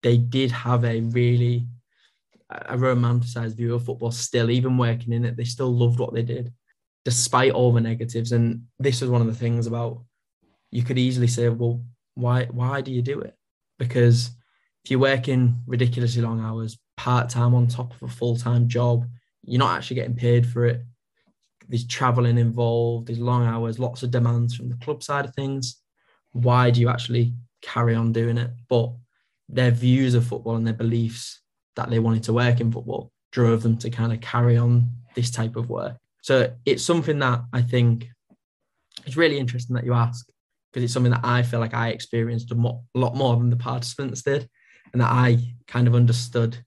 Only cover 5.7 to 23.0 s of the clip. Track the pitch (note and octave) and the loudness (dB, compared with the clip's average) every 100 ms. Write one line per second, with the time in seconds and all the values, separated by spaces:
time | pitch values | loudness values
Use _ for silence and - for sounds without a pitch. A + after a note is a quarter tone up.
5.7 | A#2+ A#2+ A#2+ - A#2+ A#2 B2+ B2 - _ | 2 2 2 -2 -4 -4 -6 -8 -14 _
6.7 | _ _ _ - A#2+ - B2+ C3 - B2 | _ _ _ -4 -2 0 2 2 4 4
7.7 | A#2+ A2+ A2+ A#2 A#2 A2+ A#2+ A#2 A#2 - | 4 0 -4 -4 -4 0 2 0 -2 -10
8.7 | _ C3+ B2 C3 A#2+ A2+ A#2 A#2+ A#2 A2+ | _ -2 0 0 2 2 0 -2 -2 -2
9.7 | A#2 A#2 - - _ _ _ _ _ _ | -4 -6 -8 -18 _ _ _ _ _ _
10.7 | B2 B2 B2+ B2+ B2+ A#2 A#2+ A#2+ A2+ A#2 | -4 -2 2 0 2 0 2 0 2 -2
11.7 | A#2+ - _ _ - B2 B2 B2 A#2+ B2 | -2 -8 _ _ -4 0 0 0 -4 -2
12.7 | C#3 C3+ B2+ B2 C#3+ - _ _ _ _ | -4 -4 -4 -2 -4 -8 _ _ _ _
13.7 | _ A#2+ B2+ A#2+ A#2+ - - _ _ _ | _ -2 4 6 6 2 -10 _ _ _
14.7 | _ - C3 C3+ C3+ B2 B2+ B2 A#2+ - | _ -2 2 4 2 0 2 2 2 -2
15.7 | B2 B2+ A#2+ A#2+ A#2+ A#2 A2+ A2 A2+ A2 | 0 0 2 -2 0 -2 -2 -4 -6 -8
16.7 | - _ - B2 B2 A#2+ A#2+ A#2+ B2 A#2+ | -12 _ -8 0 0 0 0 2 4 2
17.7 | - B2 - B2+ - A#2+ A#2 A#2 A#2+ A#2+ | 0 -8 -10 -14 -6 -4 -2 0 2 2
18.7 | A#2+ B2 A#2+ A#2+ - _ _ - B2 C3 | 2 2 0 -2 -10 _ _ -4 2 2
19.7 | F2 - B2 A#2+ A#2+ A#2+ A#2+ A#2+ A#2+ A#2+ | 0 -4 -6 -4 -2 2 4 2 0 -2
20.7 | A2+ - _ _ _ _ _ _ _ - | -2 -10 _ _ _ _ _ _ _ -6
21.7 | A#2+ A#2+ - C3 B2 A#2+ A#2+ A#2 A#2 A#2 | -6 -4 -2 0 2 2 2 2 0 0
22.7 | A#2 A#2 A#2 | 0 0 -2